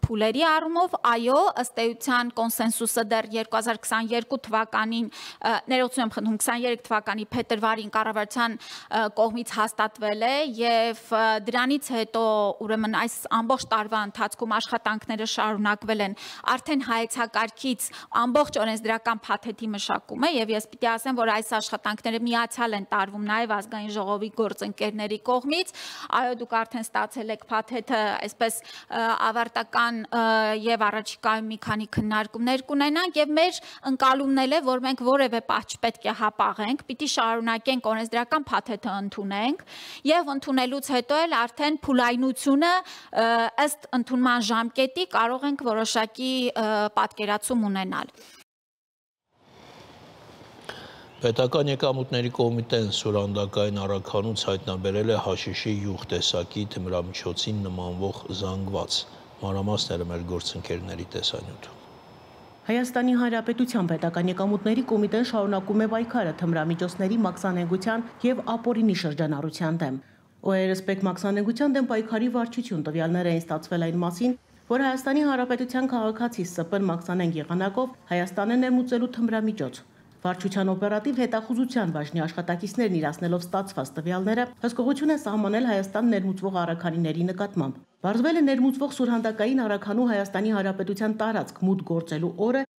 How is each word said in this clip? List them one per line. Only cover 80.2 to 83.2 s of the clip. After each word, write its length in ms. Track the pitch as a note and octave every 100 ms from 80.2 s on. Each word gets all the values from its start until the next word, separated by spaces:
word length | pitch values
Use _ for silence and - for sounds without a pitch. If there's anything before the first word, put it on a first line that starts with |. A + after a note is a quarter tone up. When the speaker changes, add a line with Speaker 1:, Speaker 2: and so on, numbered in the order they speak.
| F3+ F3+ F#3+ G3 F#3+
Speaker 3:
օպերատիվ 460 | F#3 G#3 G#3+ G#3+ B3+
հետախուզության 680 | B3 A3+ A3 A#3+ B3+ B3 F#3
բաժնի 260 | D#3 D3 E3+ D#3+
աշխատակիցներն 680 | - F3 F3 G3 - A3+ F3
իրացնելով 440 | D3+ D#3+